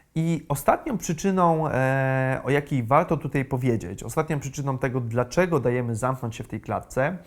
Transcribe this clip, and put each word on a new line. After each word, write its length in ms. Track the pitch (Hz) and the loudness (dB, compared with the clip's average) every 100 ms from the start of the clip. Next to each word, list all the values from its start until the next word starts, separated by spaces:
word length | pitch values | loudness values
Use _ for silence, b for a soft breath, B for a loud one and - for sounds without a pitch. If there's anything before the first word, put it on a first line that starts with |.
| _ | _
I 320 | 160 165 160 - | -2 0 0 -2
ostatnią 500 | 143 - - 320 220 | -2 2 2 0 -4
przyczyną, 680 | - 160 196 185 175 160 151 | -4 -2 0 4 4 4 2
e, 720 | 123 131 135 135 131 131 131 | 2 2 2 2 2 2 0
o 60 | 123 | 2
jakiej 320 | 143 147 135 | 0 2 -2
warto 340 | 113 143 170 156 | 4 4 4 -2
tutaj 280 | 143 143 | -2 -2
powiedzieć, 580 | 131 131 127 113 85 101 | -2 0 2 0 -2 -10
ostatnią 380 | 110 165 156 147 | -6 -4 -2 -2
przyczyną 380 | 135 147 139 131 | -6 -6 -4 -2
tego, 220 | 135 127 | -2 -2
dlaczego 600 | 117 117 120 - 180 151 | -2 -2 0 2 2 2
dajemy 340 | 120 123 120 | 2 0 0
zamknąć 420 | 113 127 131 117 - | -2 -2 -2 -6 -8
się 80 | |
w 40 | - | -8
tej 120 | 113 | -8
klatce, 580 | - 95 - 127 143 180 | -4 -4 -2 -2 0 -2